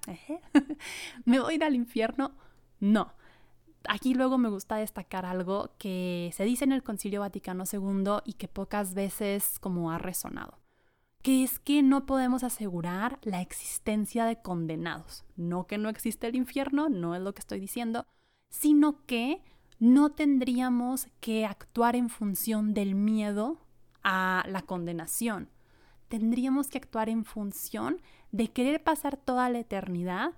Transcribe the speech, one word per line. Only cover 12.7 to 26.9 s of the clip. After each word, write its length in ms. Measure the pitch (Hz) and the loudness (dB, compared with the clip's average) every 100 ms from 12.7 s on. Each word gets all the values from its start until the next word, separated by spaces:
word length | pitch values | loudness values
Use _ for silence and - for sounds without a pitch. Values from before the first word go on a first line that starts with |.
| 175 170 185 240 277 | -4 -4 -2 -4 -4
la 180 | 220 180 | -4 -4
existencia 840 | 180 - - - 226 214 202 233 226 | -6 -8 -8 -6 0 0 0 0 0
de 160 | 233 | -2
condenados. 840 | 185 175 160 160 165 156 - - - - | -4 -4 -2 -4 -4 -6 -12 -18 -16 -6
No 300 | 170 180 175 | -4 -4 -4
que 120 | 208 | -4
no 100 | 214 | -4
existe 380 | 214 226 - 233 | -4 -6 -4 -4
el 100 | 254 | -2
infierno, 520 | 247 277 277 277 311 | -2 -2 0 0 0
no 260 | 190 170 | 0 -2
es 80 | 180 | -2
lo 120 | 196 | -4
que 60 | - | -8
estoy 200 | - 196 | -8 -8
diciendo, 440 | 196 240 233 233 - _ _ _ _ | -6 -6 -4 -4 -6 _ _ _ _
sino 560 | - 302 294 294 285 - | 0 6 8 6 2 -2
que 360 | 233 247 349 - - _ - | -2 0 -4 -8 -20 _ 4
no 320 | 233 262 294 | 8 8 8
tendríamos 960 | 302 294 269 254 247 254 240 247 262 - - | 4 4 4 2 0 2 0 0 -4 -6 -10
que 260 | 226 220 214 | -2 0 -2
actuar 480 | - - 233 233 247 | -4 -8 2 4 4
en 120 | 240 | 0
función 680 | - 208 185 220 220 214 | -2 -2 -2 0 0 2
del 200 | 208 202 | 2 2
miedo 640 | 196 214 214 208 208 233 330 - _ - _ | 2 2 2 0 -2 -2 -4 -12 _ -20 _
a 420 | 196 185 185 185 - | 0 2 2 2 0
la 140 | 190 | -4
condenación. 840 | 190 180 170 170 165 - 226 190 143 _ _ - - - - | -4 -6 -4 -6 -6 -2 -2 -2 -8 _ _ -20 -20 -20 -8
Tendríamos 600 | 226 220 254 262 269 277 | -2 0 2 2 0 0
que 100 | 262 | -6
actuar 300 | - | -6